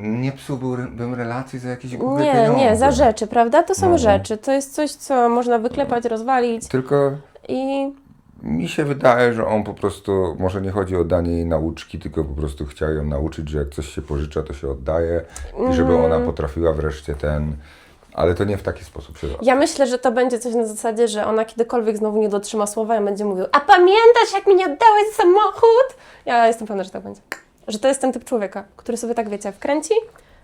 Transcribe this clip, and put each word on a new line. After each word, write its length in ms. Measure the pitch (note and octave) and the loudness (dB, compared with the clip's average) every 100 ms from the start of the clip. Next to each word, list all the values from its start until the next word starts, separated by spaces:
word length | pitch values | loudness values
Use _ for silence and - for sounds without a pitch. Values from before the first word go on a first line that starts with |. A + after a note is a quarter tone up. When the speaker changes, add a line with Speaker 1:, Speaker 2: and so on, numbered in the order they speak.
Speaker 1:
nie 300 | G#2 A#2 C3 | -6 -4 -6
psułbym 840 | C3+ - C3 B2+ B2 B2 A#2 A#2+ B2 | -8 -8 -8 -6 -6 -8 -8 -8 -8
relacji 440 | A#2+ B2 C3 C3 | -8 -8 -10 -10
za 100 | B2+ | -10
jakieś 280 | B2 B2+ B2 | -10 -10 -6
głupie 260 | B3 C#4+ | -4 0
Speaker 2:
Nie, 80 | D4+ | 2
Speaker 1:
pieniądze. 300 | B3+ A3 B3+ | 4 4 4
Speaker 2:
nie, 140 | B3+ A3 | 4 4
za 160 | C4+ | 4
rzeczy, 360 | B3 B3+ G#3+ G#3+ | 4 4 2 0
prawda? 360 | A#3+ A#3 D4 | 2 4 4
To 120 | F4 F#4+ | 2 2
są 140 | F#4+ | 4
Speaker 1:
No. 80 | E4 | 4
Speaker 2:
rzeczy, 400 | A3+ G3 G3 G#3+ | 4 2 0 -6
to 140 | - | -2
jest 240 | C4+ C#4 - | -2 -2 -4
coś, 160 | D4 | -4
co 380 | - - B3+ A#3+ | -4 -2 2 4
można 300 | A#3+ A#3+ A#3+ | 2 2 0
wyklepać, 460 | A#3 - C#4 A#3+ A#3 | 0 -2 -2 -2 -2
rozwalić 640 | A3+ A#3 B3+ A#3+ A3+ - | -4 0 0 0 -2 -4
Speaker 1:
Tylko 440 | C3 B2+ C#3+ C#3 C#3+ - - - | -4 0 2 2 -2 -12 -18 -8
Speaker 2:
i 440 | B3+ C4+ C#4 C#4 C#4 _ _ _ - | -4 -2 -2 -4 -8 _ _ _ -12
Speaker 1:
mi 240 | - D3+ F3 | -6 -4 -4
się 140 | - | -2
wydaje, 500 | C#3+ C3 B2+ A#2+ B2 | -2 2 2 4 4
że 140 | A2+ - | 2 0
on 160 | G#2+ | -2
po 100 | G#2 | -4
prostu, 600 | - G2+ - - G2 F2+ D2 | -4 -4 -4 -2 0 0 -2
może 220 | F#2 G2 | -4 -2
nie 100 | F#2+ | -4
chodzi 240 | G2 F#2 F#2 | -2 -2 0
o 80 | |
danie 280 | E2 F2+ E2+ | 0 0 0
jej 140 | E2+ E2 | -2 0
nauczki, 540 | D#2+ E2 E2 - E2 | 0 -2 -6 -12 -12
tylko 240 | D#2+ D#2+ | -8 -4
po 100 | C#2+ | -4
prostu 320 | C#2+ D2+ D2 C#2+ | -4 -6 -6 -10
chciał 280 | - D#2 | -6 -4
ją 100 | D2+ D2 | -2 -2
nauczyć, 440 | C#2+ D#2 D#2+ D2+ | -2 -4 -6 -6
że 80 | D2+ | -4
jak 100 | C#2+ | -6
coś 240 | - C#2+ | -6 -10
się 80 | - | -10
pożycza, 420 | D2 D2 D2 D#2 | -6 -6 -4 -6
to 100 | D2 | -6
się 160 | C#2+ C#2 | -8 -8
oddaje 500 | B1+ C2+ E2 E2 E2+ - - - - B3+ | -8 -4 -2 0 -2 -6 -14 -12 -4 -2
i 20 | |
żeby 200 | C4 E2 | 0 2
Speaker 2:
Mm. 120 | E2 D#2+ | 2 2
Speaker 1:
ona 200 | D#2+ D#2+ | 0 -2
potrafiła 480 | D2+ D2 E2 E2 | -4 -6 -2 0
wreszcie 420 | D2+ D2+ C#2+ - D2 | 0 -4 -6 -8 -6
ten, 400 | D2 D2+ D2+ C#2+ - - _ _ _ | -4 -2 -4 -6 -12 -20 _ _ _
ale 200 | - E2+ F2 | -2 0 0
to 80 | |
nie 140 | G2+ G2 | -2 -4
w 60 | |
taki 200 | - - - | -6 -8 -12
sposób 320 | - - - | -18 -18 -12
się 100 | C#2+ - | -10 -4
Speaker 2:
Ja 140 | A#3 C4 | 0 2
myślę, 320 | D4+ - B3+ | 2 0 -2
że 100 | B3 | 0
to 120 | C4+ | -2
będzie 280 | A#3 B3+ A#3 | 0 0 -2
coś 160 | B3 A#3 | -4 -2
na 100 | A3 | -2
zasadzie, 420 | G#3+ A#3 G#3+ A#3 | -4 -6 0 -2
że 180 | G#3 G#3 | 0 -2
ona 200 | A3 A3 | -2 -2
kiedykolwiek 520 | - A#3+ B3 A3 G#3 | -4 -2 -2 -2 -2
znowu 200 | G#3+ G#3+ | -2 0
nie 80 | G#3+ | 0
dotrzyma 380 | G3+ G3+ A3 G#3 | -2 -4 -4 -4
słowa 300 | A3 A3 A3+ | -2 -2 0
i 40 | |
będzie 220 | G3+ G3+ G#3 | -2 -2 -4
mówił: 200 | F#3 F#3+ | -4 0
„A 80 | C#4+ | 0
pamiętasz, 760 | - F4+ F4+ G#4+ A4+ A#4+ A4 | 6 6 8 8 8 8 4
jak 140 | G4 G4 | 2 4
mi 80 | F#4 | 4
nie 100 | F#4 | 4
oddałeś 420 | C#4 A4+ G#4 G#4+ | 4 6 6 2
samochód?” 840 | A4 F4+ G4 G4+ - A#4 A4+ C5 - - - - | 2 4 4 2 4 6 6 4 -2 -20 -12 0
Ja 220 | A#3+ A3+ | 4 4
jestem 200 | A3+ G#3+ | 2 -4
pewna, 160 | G3 | -6
że 60 | F#3+ | -6
tak 140 | G3 | -10
będzie. 180 | G3 G3+ - - _ _ - | -14 -16 -16 -18 _ _ -10
Że 120 | G#3+ | -2
to 80 | C4+ | 0
jest 140 | C4+ | 2
ten 100 | C4 | 0
typ 100 | A#3+ - | -2 -4
człowieka, 380 | A#3 G3 G3+ - _ | -4 -4 -8 -14 _
który 220 | - A3+ | -8 -6
sobie 180 | A#3 A#3 | -4 -4
tak, 140 | A3 | -4
wiecie, 220 | G3+ G3+ | -6 -8
wkręci, 420 | F#3+ D4 D4 D4+ G#4+ A4 - _ _ | -6 -2 -2 0 0 -2 -10 _ _